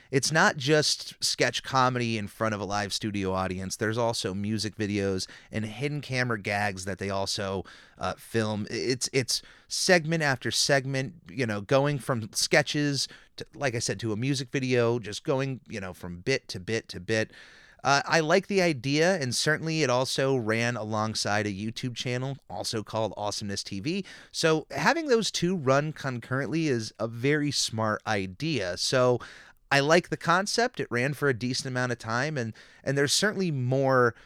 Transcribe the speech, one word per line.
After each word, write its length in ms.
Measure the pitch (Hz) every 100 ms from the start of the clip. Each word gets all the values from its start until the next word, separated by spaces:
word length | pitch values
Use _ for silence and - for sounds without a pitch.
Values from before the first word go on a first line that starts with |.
| -
It's 220 | 135 -
not 240 | 160 196 147
just 680 | 131 151 147 - - -
sketch 400 | - - 127 -
comedy 540 | - 131 127 123 117 110
in 100 | 101
front 260 | - 110
of 80 | 104
a 20 |
live 300 | 98 101 101
studio 380 | - 110 101 92
audience. 440 | 92 95 92 95 -
There's 220 | 107 113
also 340 | 117 113 104
music 420 | 98 101 110 104 -
videos 520 | 101 104 98 92 - - -
and 140 | 110 107
hidden 340 | 107 143 147
camera 400 | 123 127 123 110
gags 460 | 104 101 104 95 95
that 120 | 90
they 120 | 98
also, 540 | 98 98 - 98 95 - - - -
uh, 160 | 92
film. 520 | - - 113 107 104 104
I-, 40 |
it's, 360 | 113 95 131 -
it's 300 | 135 123 - - - -
segment 540 | - - 180 151 165
after 280 | 147 127 117
segment, 640 | - - 139 131 135 139 - -
you 160 | 101 113
know, 140 | 104
going 380 | 101 135 143 143
from 320 | - 120 110
sketches 760 | - - 160 139 151 147 135 - - - -
to, 100 | -
like 200 | - 139
I 60 | 117
said, 200 | - 98
to 120 | 113
a 40 | 104
music 320 | 131 135 131
video, 480 | 143 127 123 117 120
just 260 | 101 104
going, 360 | - 135 135 127 -
you 100 | 107
know, 140 | 95
from 280 | - 90 87
bit 280 | 123 135 -
to 100 | 98
bit 300 | 90 113 -
to 120 | 95
bit. 320 | 87 110 110 - - - - -
Uh, 200 | 135 139
I 160 | - 160
like 280 | 156 190 -
the 120 | 196
idea, 560 | 175 139 135 147 170 190
and 180 | 127
certainly 480 | - 156 156 160 160
it 60 | 131
also 480 | 123 135 - 135 131
ran 400 | 107 113 120 120
alongside 720 | 107 107 110 104 107 104 107
a 40 |
YouTube 440 | 95 110 - 131
channel, 420 | 117 131 123 131 135 -
also 320 | 95 - 110
called 320 | 104 110 107 85
Awesomeness 460 | 104 - 104 98
T 180 | - 98
V. 240 | 117 196 - - -
So 360 | - 160 160 -
having 360 | - 190 320 302
those 240 | 226 180
two 260 | - 175 190
run 380 | 127 135 156
concurrently 760 | - 139 120 - 131 113 160 156
is 240 | 120 107 -
a 100 | 117
very 420 | 117 135 151 147
smart 520 | - - 110 110 107 -
idea. 680 | 104 95 92 160 131 90 92
So 420 | - 131 127 123 - - - _ -
I 80 | 139
like 300 | 143 175 -
the 80 | 156
concept. 600 | - 175 208 - 254 -
It 100 | 123
ran 240 | 120 135
for 160 | 135 143
a 20 |
decent 360 | 110 123 127 131
amount 240 | 123 127
of 60 | 117
time, 380 | 113 120 147 147
and, 160 | 113 - - -
and 140 | - 139
there's 160 | 139
certainly 360 | - 208 190 185
more 640 | 139 123 135 135 131 120 -